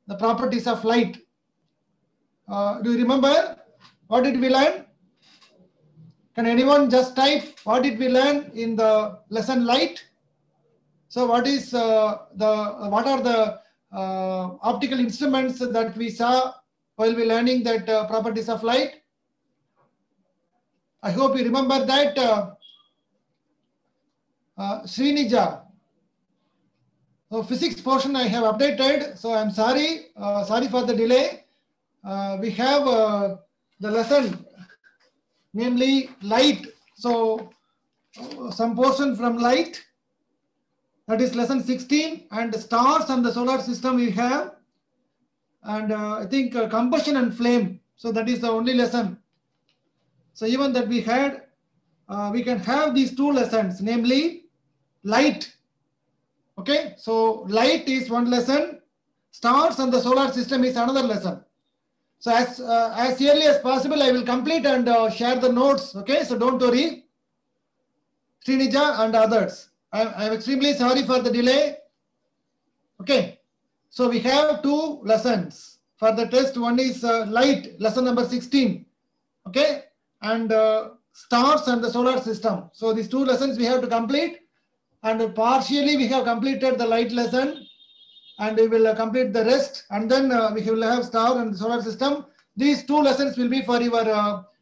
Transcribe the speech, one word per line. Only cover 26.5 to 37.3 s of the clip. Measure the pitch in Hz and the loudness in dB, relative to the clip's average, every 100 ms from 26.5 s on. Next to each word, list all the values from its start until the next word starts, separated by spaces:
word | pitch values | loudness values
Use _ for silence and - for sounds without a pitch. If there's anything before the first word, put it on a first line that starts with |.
| _ _ _ _ _ _ _ - | _ _ _ _ _ _ _ -12
So | 220 | -8
physics | - 254 330 - | -6 -4 -4 -4
portion | 262 262 269 269 | -2 0 0 -2
I | 240 | -2
have | 233 | 0
updated. | 220 208 277 - 269 285 285 - | 0 2 0 2 0 0 -2 -8
So | 226 | -4
I'm | 220 214 | -2 -2
sorry, | 185 220 285 302 330 - - | 0 0 2 0 -4 -10 -10
uh, | 202 202 196 | -4 -4 -2
sorry | 226 262 | -2 -2
for | 247 | -2
the | 247 220 | 0 0
delay. | 226 254 - - _ _ _ _ _ _ 196 | 2 2 2 -6 _ _ _ _ _ _ -10
Uh, | 196 196 190 | -8 -6 -6
we | 220 | -6
have, | 185 254 285 269 | -2 2 2 2
uh, | 226 220 208 196 190 _ _ _ - | 2 2 0 -2 -4 _ _ _ -10
the | 208 | -4
lesson, | 226 226 285 233 - - - - _ _ _ _ _ _ _ _ | -2 2 2 2 -4 -14 -20 -20 _ _ _ _ _ _ _ _
namely | 202 247 247 262 269 262 - | -6 -2 2 2 2 0 -10
light. | 202 226 285 208 - - _ - | -2 2 4 2 -4 -20 _ -8
So, | 240 233 226 | -2 0 0